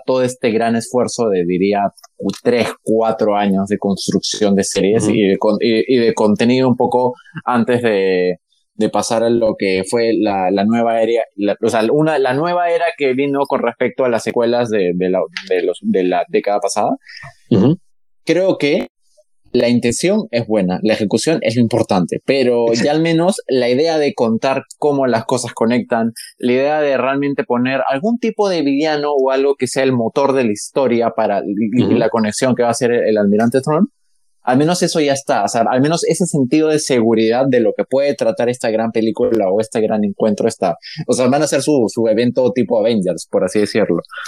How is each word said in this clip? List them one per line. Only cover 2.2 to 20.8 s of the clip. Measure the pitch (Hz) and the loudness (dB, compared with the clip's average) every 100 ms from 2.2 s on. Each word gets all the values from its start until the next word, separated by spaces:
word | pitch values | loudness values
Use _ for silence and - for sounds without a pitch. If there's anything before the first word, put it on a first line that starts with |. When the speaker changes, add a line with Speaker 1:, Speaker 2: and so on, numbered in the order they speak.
| 95 - | -6 -4
Speaker 1:
tres, | 120 120 107 - | 0 0 -2 -6
cuatro | - 110 113 110 107 101 | -2 0 0 0 0 0
años | 101 98 98 | 0 0 0
de | 104 | -2
construcción | 101 95 - 95 - - 104 98 | -2 -4 -2 -2 -2 -2 0 2
de | |
series | 98 101 95 110 | 0 0 2 2
Speaker 2:
Ujú. | 107 110 | 2 2
Speaker 1:
y | 98 | 2
de | 95 | 2
con-, | 107 104 | 0 0
y, | 117 110 - 127 | 0 0 2 2
y | |
de | 113 | 2
contenido | - 107 101 120 127 131 | 2 2 2 2 2 2
un | 120 | 2
poco | 120 123 123 - - 160 | 0 2 0 -4 -14 -12
antes | - 123 113 120 | -4 -2 0 0
de, | 120 98 95 92 90 87 _ _ _ - | 2 0 2 2 0 -2 _ _ _ -4
de | 107 | -2
pasar | - - 113 | -2 -2 0
a | 117 | 0
lo | 117 110 95 | 2 0 -2
que | 98 95 95 | -2 -2 -2
fue | 120 113 110 | -2 0 0
la, | 107 98 92 | -2 -2 0
la | 98 | 0
nueva | 104 117 117 113 | 0 0 0 0
era, | 113 117 - - | 0 0 -4 -4
la, | 101 101 | -4 -2
o | 113 | 0
sea, | 113 110 | 0 2
una, | 147 156 151 | 2 2 0
la | 131 | 0
nueva | 131 170 175 175 | 0 -2 -2 0
era | 170 170 - | 0 -2 -2
que | 139 127 | -2 0
vino | 143 139 135 | -2 -2 -2
con | 135 | -2
respecto | 117 - 123 - 127 | -2 -2 -4 0 -2
a | |
las | 113 | 0
secuelas | 117 120 117 120 117 | -2 -2 0 0 0
de, | 107 90 90 | 0 0 0
de | 92 | 0
la, | 92 - - 95 | 0 -2 -8 -4
de | 92 | -2
los, | 87 - | -2 -4
de | 104 98 92 | -2 0 0
la | 87 85 | 0 -2
década | 190 - 104 | -2 0 -2
pasada. | 117 107 117 269 - - - - - | -2 -2 -2 -4 -10 -20 -20 -20 0
Speaker 2:
Ujú. | 104 120 180 _ _ _ _ | 2 4 0 _ _ _ _
Speaker 1:
Creo | - 165 190 - | -2 0 0 0
que | 143 180 247 _ _ _ _ _ _ | 0 -2 -4 _ _ _ _ _ _
la | 123 120 | 0 2
intención | 120 120 117 170 214 127 | 2 0 0 0 0 -2
es | 117 113 | -4 0
buena, | 107 90 90 | 0 0 0